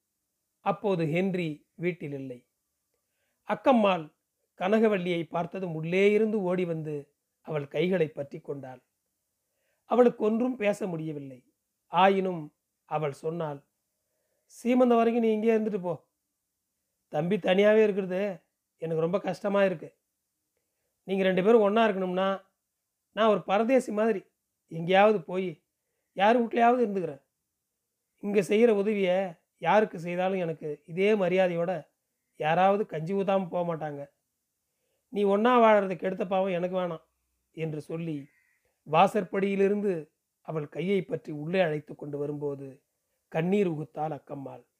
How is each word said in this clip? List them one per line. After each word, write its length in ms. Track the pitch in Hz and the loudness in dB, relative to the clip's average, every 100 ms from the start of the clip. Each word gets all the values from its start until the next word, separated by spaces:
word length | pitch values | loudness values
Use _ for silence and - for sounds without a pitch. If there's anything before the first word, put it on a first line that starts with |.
| _ _ _ _ _ _ 190 | _ _ _ _ _ _ -6
அப்போது 380 | 196 214 185 165 | -4 -2 -2 -2
ஹென்றி 640 | 165 190 185 165 147 _ | -2 -2 -2 -4 -8 _
வீட்டில் 400 | - 170 170 156 | -8 -8 -6 -8
இல்லை. 320 | 139 135 123 _ _ _ _ _ _ _ _ _ _ - | -10 -12 -14 _ _ _ _ _ _ _ _ _ _ -8
அக்கம்மாள் 560 | 202 302 247 202 185 156 _ _ _ _ - | 0 4 4 4 0 -4 _ _ _ _ -6
கனகவள்ளியை 640 | 185 214 220 202 175 170 | 0 2 4 2 -2 -4
பார்த்ததும் 520 | 160 170 170 190 185 160 | -4 -6 -6 -6 -8 -6
உள்ளே 360 | 160 180 202 | -2 2 4
இருந்து 300 | 208 220 214 | 4 2 0
ஓடி 240 | 180 185 175 | -2 -2 -2
வந்து 300 | 160 156 147 139 _ _ _ | -6 -8 -10 -12 _ _ _
அவள் 260 | - 156 139 | -8 -8 -4
கைகளை 400 | 143 180 185 156 | -2 0 0 0
பற்றி 320 | - 143 165 | -4 -12 -12
கொண்டாள். 420 | - 143 131 127 _ _ _ _ _ _ _ _ _ _ - | -12 -12 -14 -18 _ _ _ _ _ _ _ _ _ _ 0
அவளுக்கு 380 | 233 240 240 | 4 4 4
ஒன்றும் 320 | 214 220 254 247 | 0 0 -2 0
பேச 320 | 208 202 202 | -2 -2 -4
முடியவில்லை. 520 | 165 156 147 139 127 _ _ _ _ _ | -6 -8 -10 -12 -18 _ _ _ _ _
ஆயினும் 600 | 165 196 196 185 175 151 _ _ _ - | 4 4 4 -2 -6 -10 _ _ _ -8
அவள் 260 | 151 156 | -4 -4
சொன்னாள், 520 | 135 160 170 160 143 _ _ _ _ _ _ _ _ _ - | -6 -8 -6 -6 -8 _ _ _ _ _ _ _ _ _ -6
"சீமந்தம் 440 | 233 254 254 233 | 0 4 4 4
வரைக்கும் 240 | 226 233 | 4 2
நீ 80 | 226 | 2
இங்கே 260 | 214 226 220 | 2 2 0
இருந்துட்டு 240 | 220 202 | 0 -4
போ. 260 | 175 156 _ _ _ _ _ _ _ _ _ _ _ | -6 -8 _ _ _ _ _ _ _ _ _ _ _
தம்பி 240 | 151 170 208 | -4 -2 0
தனியாவே 460 | 190 185 208 214 | 2 4 6 6
இருக்கிறது 400 | 214 202 190 180 208 175 _ _ _ _ | 4 2 -4 -4 -4 -8 _ _ _ _
எனக்கு 240 | 165 160 | -6 -2
ரொம்ப 180 | 165 190 | 0 -2
கஷ்டமா 440 | 196 175 208 202 | -4 -6 -2 2
இருக்கு. 320 | 196 165 - - _ _ _ _ _ _ _ _ _ _ | 2 0 -10 -20 _ _ _ _ _ _ _ _ _ _
நீங்க 200 | - 190 | -6 0
ரெண்டு 200 | 190 185 | 2 2
பேரும் 180 | 190 233 | 4 4
ஒண்ணா 260 | 202 214 226 | 4 2 2
இருக்கணும்னா 420 | 190 185 180 190 196 - _ _ _ _ _ _ - | 0 -4 -2 -2 -4 -10 _ _ _ _ _ _ 0
நான் 140 | 220 | 2
ஒரு 140 | 196 | 2
பரதேசி 480 | 165 196 226 262 254 | 0 0 2 2 0
மாதிரி 320 | 208 226 196 - _ _ _ _ | 0 0 -2 -8 _ _ _ _
எங்கேயாவது 540 | 165 170 185 208 208 | -8 2 4 6 4
போய் 280 | 160 185 190 151 _ _ _ _ _ - | -2 -6 -6 -10 _ _ _ _ _ 0
யார் 200 | 202 247 | 4 4
வீட்லயாவது 420 | 233 247 233 254 | 2 2 2 4
இருந்துக்கிறேன். 420 | 226 196 160 139 _ _ _ _ _ _ _ _ _ _ | 0 -2 -6 -8 _ _ _ _ _ _ _ _ _ _
இங்க 160 | 202 208 | -4 -2
செய்யற 280 | 190 214 240 | 2 4 4
உதவியை 460 | 202 196 208 185 185 190 170 _ _ | 4 0 0 0 0 -2 -8 _ _
யாருக்கு 420 | 165 202 220 185 | 2 2 2 -2
செய்தாலும் 400 | 170 175 185 190 | -8 -4 -2 -2
எனக்கு 440 | 170 156 156 147 - | -4 -6 -10 -10 -8
இதே 300 | 165 202 220 | -2 2 2
மரியாதையோட 560 | 175 185 185 170 175 175 - _ _ _ _ - | 2 2 2 0 -4 -4 -10 _ _ _ _ -6
யாராவது 440 | 156 165 190 202 214 | -2 2 4 2 -2
கஞ்சி 280 | 160 160 | -6 -4
ஊத்தாம 340 | 196 190 196 180 | -4 0 0 -2
போக 140 | 180 | -4
மாட்டாங்க. 380 | 175 160 151 143 143 _ _ _ _ _ _ _ _ _ _ | -4 -4 -8 -10 -14 _ _ _ _ _ _ _ _ _ _
நீ 100 | 202 | -2
ஒண்ணா 300 | 202 202 233 247 | 2 2 4 6
வாழறதை 360 | 226 214 190 180 | 6 6 2 -4
கெடுத்த 300 | 190 185 190 | -6 -4 -2
பாவம் 280 | 190 196 | -2 0
எனக்கு 240 | 175 180 185 | -2 -2 -4
வேணாம்" 260 | 180 165 _ _ _ _ _ | -4 -8 _ _ _ _ _
என்று 300 | - 160 151 | -8 -8 -8
சொல்லி 340 | 143 165 165 147 139 _ _ _ _ _ - | -8 -8 -6 -8 -10 _ _ _ _ _ 0
வாசற்படியிலிருந்து 1080 | 156 196 220 190 196 196 196 196 208 202 175 147 _ _ _ | 4 4 2 -4 -2 -2 2 2 0 -2 -4 -8 _ _ _
அவள் 260 | - 160 147 | -10 -8 -8
கையை 320 | - 175 202 | -6 -2 -2
பற்றி 300 | 170 160 - | -2 -8 -8
உள்ளே 280 | 151 151 190 | -10 -4 0
அழைத்து 360 | 170 151 - 147 | 0 -2 -8 -14
கொண்டு 220 | 147 143 | -10 -8
வரும்போது 500 | 147 147 143 139 139 127 _ _ _ _ _ | -6 -6 -6 -8 -12 -20 _ _ _ _ _
கண்ணீர் 380 | 156 170 208 190 | -4 0 0 0
உகுத்தாள் 460 | 151 151 - 156 143 | -2 -8 -8 -8 -8
அக்கம்மாள். 480 | - 139 131 127 - | -12 -14 -14 -16 -20